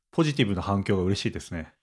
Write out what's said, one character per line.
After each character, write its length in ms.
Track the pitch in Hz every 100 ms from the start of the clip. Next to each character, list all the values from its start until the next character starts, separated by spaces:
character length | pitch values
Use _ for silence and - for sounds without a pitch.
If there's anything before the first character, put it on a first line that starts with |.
| _
ポ 120 | -
ジ 120 | 156 143
テ 80 |
ィ 40 | 107
ブ 80 | 92
な 60 |
反 220 | 92 101
響 140 | 98 98
が 60 |
嬉 180 | 90 98
し 40 | 117
い 60 |
で 100 | -
す 100 | -
ね。 200 | 85 78 _